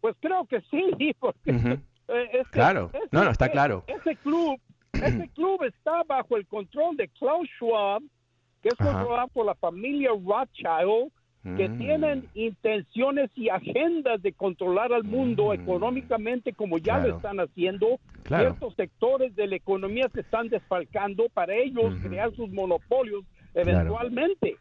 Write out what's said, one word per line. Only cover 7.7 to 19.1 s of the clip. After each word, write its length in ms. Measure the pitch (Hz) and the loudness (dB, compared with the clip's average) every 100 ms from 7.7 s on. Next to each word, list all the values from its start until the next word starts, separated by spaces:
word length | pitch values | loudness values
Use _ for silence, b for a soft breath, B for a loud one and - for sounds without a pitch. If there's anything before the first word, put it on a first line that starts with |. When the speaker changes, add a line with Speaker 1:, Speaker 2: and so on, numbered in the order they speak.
| 226 202 208 302 _ _ _ _ _ | 2 2 -2 -6 _ _ _ _ _
Speaker 1:
que 80 | 208 | -2
es 60 | 240 | 2
Speaker 2:
Ajá. 120 | 240 | 2
Speaker 1:
controlado 340 | 233 220 240 247 | 2 0 -2 -2
por 160 | - 214 | -2 -2
la 100 | 175 | 0
familia 540 | 180 170 240 285 269 | -4 -4 -4 0 2
Rothschild, 1000 | 220 180 208 262 - 175 160 180 220 269 _ _ _ 95 92 | 0 0 0 0 -6 -2 2 2 2 0 _ _ _ -10 -2
que 140 | 190 | -2
Speaker 2:
Mm. 80 | 117 | -2
Speaker 1:
tienen 480 | 247 311 302 277 240 | 0 0 2 -2 -6
intenciones 1000 | - 226 196 220 214 170 - 262 277 269 | -6 -6 -2 -2 -2 -4 -2 0 2 -2
y 140 | - 220 | -2 -2
agendas 760 | 185 - 240 320 339 262 226 | -2 -2 0 2 0 0 0
de 120 | 185 | -2
controlar 580 | 160 196 175 185 180 240 | -2 -4 -2 0 0 2
al 140 | 240 208 | 0 0
mundo 420 | 233 262 226 208 | -2 0 2 2
Speaker 2:
Mm. 120 | 196 | 0
Speaker 1:
económicamente, 920 | 175 180 214 254 254 226 214 247 247 | -2 -2 0 -4 -2 -4 -2 -4 -6
como 260 | 208 208 165 | -6 -4 -2
ya 160 | 160 226 | 0 0
Speaker 2:
Claro. 120 | 247 | 0
Speaker 1:
lo 60 | 170 | -2
están 240 | 208 202 | -6 -4
haciendo. 580 | 165 - 180 196 214 254 - - | -6 -2 -4 0 0 0 -4 -20
Speaker 2:
Claro. 260 | - 160 247 | -2 2 2
Speaker 1:
Ciertos 260 | - 247 - | 0 -10 -4
sectores 580 | 185 _ 226 | -6 _ 0